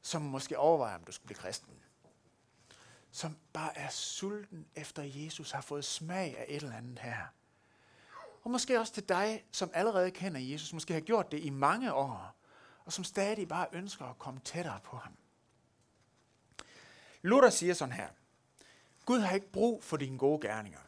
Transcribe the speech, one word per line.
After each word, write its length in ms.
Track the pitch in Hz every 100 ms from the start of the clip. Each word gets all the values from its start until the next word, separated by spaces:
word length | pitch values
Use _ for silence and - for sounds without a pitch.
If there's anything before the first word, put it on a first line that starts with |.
som 200 | - 165
måske 360 | 147 135 131 131
overvejer, 380 | 147 160 117 90
om 80 |
du 80 | 87
skulle 160 | - -
blive 100 | 101
kristen. 360 | 92 - - - - _ - _ _ _ _ _ _ - - - _
Som 260 | - 160 156 _
bare 240 | 165 156 -
er 120 | 143
sulten 760 | - - - 190 208 202 165 151 -
efter 280 | 147 -
Jesus, 480 | 143 139 156 - 147
har 100 | 139
fået 240 | - 147 139
smag 520 | - 160 185 175 123
af 80 | -
et 160 | 147
eller 140 | 147 117
andet 220 | 120 123
her. 280 | 123 113 82 _ _ _ _ _ _ _ - - - -
Og 80 | 233
måske 280 | 247 - 247
også 140 | 220
til 160 | - 196
dig, 360 | 185 208 220 -
som 200 | - 180
allerede 380 | 170 208 196 185
kender 280 | 185 190 143
Jesus, 340 | 127 147 151
måske 200 | 165 -
har 80 | 160
gjort 300 | 156 220 185
det 80 | 151
i 60 | 160
mange 440 | 139 139 208 254
år, 420 | 135 135 107 92 - _ - - - -
og 80 |
som 100 | -
stadig 440 | 180 - 202 214 180
bare 200 | 165 170
ønsker 340 | 170 196 - 127
at 140 | 120
komme 200 | - 131
tættere 400 | - 160 170 101
på 140 | - 123
ham. 160 | - - _ _ _ _ _ _ _ _ _ _ _ _ _ - - - - - - -
Luther 280 | 175 254 254
siger 240 | - 175
sådan 200 | 175 135
her: 160 | 120 87 - _ _ _ _ - - _ _ -
"Gud 140 | 247
har 160 | 202 190
ikke 160 | 196
brug 320 | - 226 220
for 140 | - 156
dine 200 | 135 131
gode 300 | 139 151 120
gerninger. 340 | 110 104 76